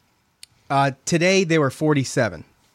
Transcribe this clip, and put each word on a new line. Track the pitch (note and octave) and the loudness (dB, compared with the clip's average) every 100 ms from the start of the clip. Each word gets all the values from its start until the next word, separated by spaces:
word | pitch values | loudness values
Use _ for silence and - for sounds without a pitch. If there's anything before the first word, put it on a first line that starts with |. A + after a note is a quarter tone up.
| _ _ _ _ - _ - | _ _ _ _ -20 _ -4
uh, | C#3 C#3 C3 | 0 0 -2
today | - E3+ F3 F#3+ | -4 0 2 2
they | F3+ D#3+ | 2 2
were | C#3 | 0
forty-seven, | - D#3 D3 B2+ - A2 D#2+ - _ _ | 0 0 0 0 -2 -2 -4 -16 _ _